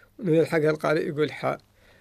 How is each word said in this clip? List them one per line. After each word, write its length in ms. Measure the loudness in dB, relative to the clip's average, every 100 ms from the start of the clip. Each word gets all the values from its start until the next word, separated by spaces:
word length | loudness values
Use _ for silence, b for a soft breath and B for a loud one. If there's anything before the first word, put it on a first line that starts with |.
| b -8
ومن 140 | 2
يلحقها 360 | 2 4 2 0
القارئ 380 | 0 0 0 -2
يقول 240 | -2 -4
حاء. 260 | -2 -6 -6 _ b b b